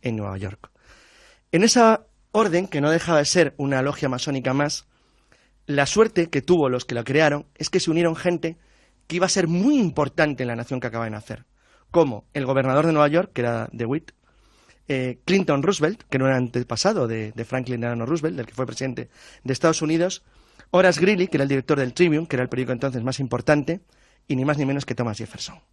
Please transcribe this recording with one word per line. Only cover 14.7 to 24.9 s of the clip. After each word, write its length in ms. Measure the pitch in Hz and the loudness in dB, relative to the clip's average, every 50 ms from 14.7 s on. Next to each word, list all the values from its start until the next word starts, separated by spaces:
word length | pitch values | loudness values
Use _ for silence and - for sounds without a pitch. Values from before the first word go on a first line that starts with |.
| _ _ _ _ | _ _ _ _
eh, 320 | 139 131 127 127 123 - _ | -4 -2 -2 -4 -6 -8 _
Clinton 380 | - 180 196 185 - 147 139 139 | 0 0 0 2 2 0 2 2
Roosevelt, 400 | - 202 - 143 147 - - - _ | 0 0 0 0 -2 -2 -4 -12 _
que 80 | - 131 | -2 0
era 80 | 131 135 | 2 2
un 40 | |
antepasado 760 | 135 127 123 117 120 123 123 - 117 110 - 190 220 196 131 113 | 2 2 0 -2 -4 -6 -4 -4 -6 0 0 0 2 2 -2 -2
de, 240 | 113 110 110 107 | -2 -4 -6 -8
de 140 | 107 - 113 | -8 -10 -8
Franklin 360 | - - 131 127 123 123 117 | -6 -6 -6 -4 -4 -6 -4
Delano 240 | 117 120 120 117 113 | -4 -4 -4 -4 -4
Roosevelt, 320 | 120 160 170 143 160 156 131 | -4 -4 -2 -2 -4 -6 -6
del 80 | 117 | -10
que 80 | - - | -10 -6
fue 140 | - 131 120 | -6 -6 -6
presidente 420 | 113 - 135 131 120 120 123 - _ - - - - - _ | -6 -6 -6 -6 -6 -8 -10 -12 _ -20 -20 -20 -20 -14 _
de 100 | 127 135 | -6 -4
Estados 280 | - - 165 160 - | 2 2 2 2 2
Unidos, 420 | 156 151 160 165 170 185 - - _ _ _ _ _ _ _ _ - _ | -2 -2 0 0 0 -2 -4 -8 _ _ _ _ _ _ _ _ -14 _
Horace 280 | - 175 185 185 170 147 | 2 4 6 6 4 4
Greeley, 260 | 170 185 214 185 180 190 | 2 2 4 2 0 0
que 100 | - 151 | 0 0
era 60 | 139 | 0
el 60 | 139 | 2
director 280 | 139 135 127 - 151 143 | 0 -2 2 0 0 0
del 140 | 135 127 120 | 0 -4 2
Tribune, 340 | - 180 170 151 151 165 - | 2 2 4 4 0 0 -2
que 80 | - | -2
era 80 | 127 127 | -4 -2
el 60 | 123 | -2
periódico 240 | - 127 131 123 127 | -4 -4 -4 -4 -4
entonces 300 | 117 131 139 127 123 110 | -4 -4 -4 -4 -4 -4
más 160 | 131 127 - | -4 -4 -4
importante, 600 | 143 120 - 113 - - 151 147 139 - 165 196 _ _ _ _ _ _ _ _ _ _ | -4 -4 -4 -2 2 2 2 2 2 -2 -6 -6 _ _ _ _ _ _ _ _ _ _
y 80 | 147 | -4
ni 100 | 127 131 | -2 0
más 120 | 147 151 143 | 0 0 0
ni 80 | 147 | 0
menos 200 | 135 139 139 135 | -2 -2 -4 -4
que 100 | - | -6